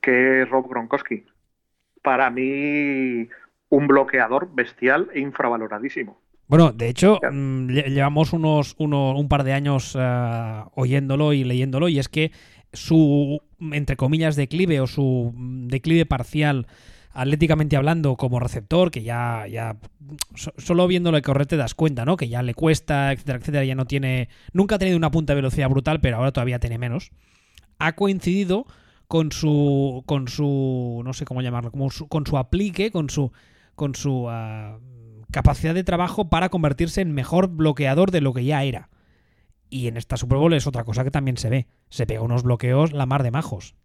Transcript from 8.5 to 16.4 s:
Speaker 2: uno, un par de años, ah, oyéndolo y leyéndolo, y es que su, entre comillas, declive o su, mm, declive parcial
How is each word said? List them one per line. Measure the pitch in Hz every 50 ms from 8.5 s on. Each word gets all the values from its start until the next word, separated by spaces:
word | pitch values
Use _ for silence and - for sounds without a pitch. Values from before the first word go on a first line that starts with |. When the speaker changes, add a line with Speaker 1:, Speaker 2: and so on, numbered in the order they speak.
| 151 151 139 - - _
Speaker 2:
uno, | 156 147 147 139 139 135 131
un | 139 147 139
par | 147 143 139
de | 131 135
años, | 139 143 143 143 135 - - - 135
ah, | 131 127 123 123 123 117 117 117 113 110 110 107 107 - _
oyéndolo | - 131 127 131 139 139 135 135 143 151 151 147
y | 139 131
leyéndolo, | 127 123 123 127 135 127 135 165 180
y | 165 139
es | 131 -
que | - 156 156 156 - - - - - - _ _ -
su, | - - - 160 160 160 147 143 143 143 139 147 151 _ _ - _
entre | 170 156 147 147 143 - 139
comillas, | - 131 127 151 160 160 160 147
declive | 143 139 131 - 175 185 180 160 139
o | 131
su, | 123 - - 139 131 127 127 120 120 117
mm, | 123 123 127 127 131 123 120
declive | 123 135 - 160 165 170 165
parcial | 156 - 123 - - - 151